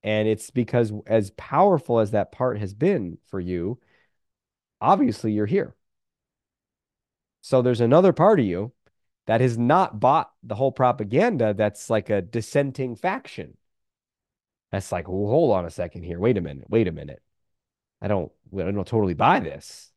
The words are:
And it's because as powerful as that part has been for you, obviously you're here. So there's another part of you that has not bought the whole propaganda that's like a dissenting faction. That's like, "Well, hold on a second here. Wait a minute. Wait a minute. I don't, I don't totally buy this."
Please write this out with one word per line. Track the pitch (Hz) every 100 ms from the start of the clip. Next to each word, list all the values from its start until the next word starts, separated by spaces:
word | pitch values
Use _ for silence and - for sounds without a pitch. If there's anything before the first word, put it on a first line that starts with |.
And | 107 107 107
it's | 107 -
because | 127 117 123 113 104 -
as | 110 101
powerful | - - 143 202 170 - 117
as | 107
that | 107 -
part | - 127 104
has | 101
been | 104 160 185 92 82 _
for | 98
you, | 90 90 90 123 _ _ _ _ _ _ _ _ _ _
obviously | 117 196 277 104 113
you're | 107 104
here. | 185 - _ _ _ _ _ _ _ _ _ _ _ _ _ _ _ _ _
So | - 131
there's | 123 117
another | 117 147 185
part | 156 180 202
of |
you | 107 87 110 _ _ _ _ _ -
that | 113
has | 127 117
not | 120 165 190 107
bought | 123 151 - _
the | 113 107
whole | 135
propaganda | - 127 120 104 123 233 156 110
that's | 101 104 - -
like | 113 -
a | 104
dissenting | 90 117 107 147 143 - 131
faction. | 113 180 226 - - 78 _ _ _ _ _ _ _ _ _ _ _ _
That's | 98 -
like, | 90 82
"Well, | 92 104
hold | 135 160 98
on | 85
a |
second | - 87 90
here. | 85 87
Wait | 107 110
a |
minute. | 80 69 -
Wait | 110 95
a |
minute. | 78 71 67 _ _ _ _ _ _ _ _
I | 98
don't, | 101 80 _ _
I | 98 90
don't | 101 92
totally | 113 98
buy | 82 139 190
this." | 80 71 - - -